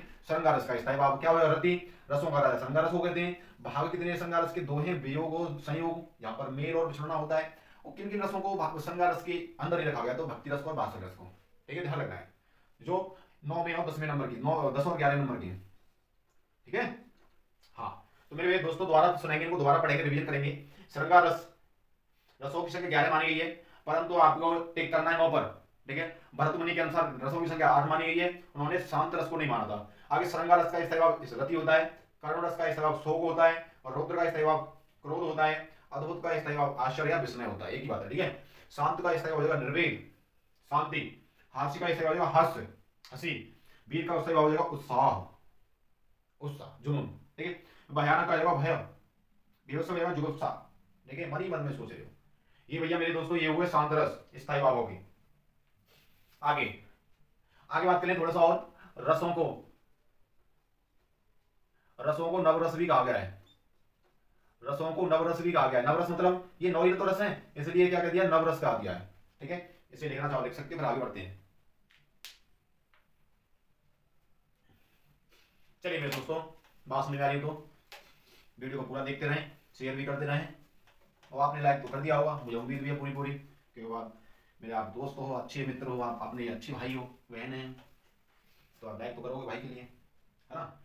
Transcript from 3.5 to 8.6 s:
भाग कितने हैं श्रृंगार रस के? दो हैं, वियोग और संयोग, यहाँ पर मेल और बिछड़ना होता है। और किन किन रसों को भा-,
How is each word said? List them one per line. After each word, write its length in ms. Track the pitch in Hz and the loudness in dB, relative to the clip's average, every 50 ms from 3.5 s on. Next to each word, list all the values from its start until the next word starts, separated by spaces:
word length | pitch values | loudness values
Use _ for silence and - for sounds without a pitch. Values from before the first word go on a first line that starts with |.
| - - - | -18 -14 -12
भाग 260 | - - 143 156 165 | -6 -4 -2 -2 -2
कितने 180 | 180 175 175 175 | -2 -4 -2 -2
हैं 80 | 170 | -4
श्रृंगार 260 | 165 175 170 170 170 165 | -4 -4 0 0 0 0
रस 100 | - - | 0 -2
के? 80 | 175 | -4
दो 160 | 147 139 147 | -4 -2 -2
हैं, 160 | 147 160 180 175 | -2 0 -2 -2
वियोग 380 | 147 131 135 135 151 160 156 156 | -4 -4 -4 -4 -2 -2 -2 -2
और 260 | 165 170 160 143 143 | -2 -4 -4 -6 -8
संयोग, 640 | - - 151 160 165 165 165 170 - - - - 113 | -6 -6 -4 -2 -2 -4 -4 -6 -10 -14 -16 -12 -10
यहाँ 120 | 110 110 | -8 -8
पर 120 | - 135 131 | -6 -8 -6
मेल 260 | 131 139 151 165 165 | -6 -4 -4 -2 0
और 120 | 165 160 | 0 0
बिछड़ना 260 | 147 143 143 151 160 160 | 0 -2 -6 -6 -4 -2
होता 240 | 151 151 151 160 | -2 0 0 0
है। 200 | 156 156 - - - - - - - - | 0 0 -2 -6 -16 -20 -20 -20 -20 -20
और 80 | - - | -18 -12
किन 160 | 202 202 196 | -10 -8 -6
किन 120 | 208 202 196 | -4 -2 -2
रसों 160 | 196 196 190 | -2 -2 -2
को 140 | 185 196 190 | -4 -2 -2
भा-, 240 | 185 | -2